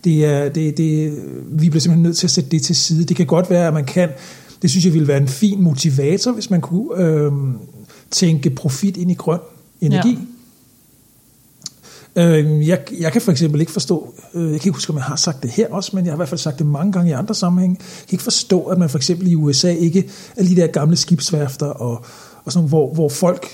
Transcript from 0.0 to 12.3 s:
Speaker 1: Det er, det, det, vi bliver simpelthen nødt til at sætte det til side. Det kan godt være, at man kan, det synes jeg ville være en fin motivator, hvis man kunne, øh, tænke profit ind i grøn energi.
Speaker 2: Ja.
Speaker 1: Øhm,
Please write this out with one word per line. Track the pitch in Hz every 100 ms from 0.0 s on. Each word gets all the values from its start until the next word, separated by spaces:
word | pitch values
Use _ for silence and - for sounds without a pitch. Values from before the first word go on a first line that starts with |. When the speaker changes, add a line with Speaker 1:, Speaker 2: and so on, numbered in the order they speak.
Speaker 1:
Det | 180 156 151
er, | 143 143
det, | 160 156 147
det, | 160 151 156 147 69 64 -
vi | 156 165
bliver | 156
simpelthen | 175 170
nødt | 170 165
til | 185
at |
sætte | - 131
det | 160
til | - 170
side. | - 160
Det | 170 175
kan | 151
godt | 170 180
være, | 175 170
at |
man | 156 135
kan, | 185 175 - - - - -
det | 175
synes | 180 175
jeg |
ville | 160 143
være | 143
en | 139
fin | - 208 196
motivator, | 175 135 165 135 139 196 247
hvis | 226 196
man | 180
kunne, | 131 175 277 180
øh, | 170 156 147 143 135 117 95 - - - _
tænke | - 175 156 135
profit | 131 147 127 196 180
ind | 180
i |
grøn | 175 - 170 - - _ _
energi. | 156 160 233
Speaker 2:
Ja. | 240 - - - _ _ _ _ _ _ _ _ _ _ _ - _ - - - 180
Speaker 1:
Øhm, | 170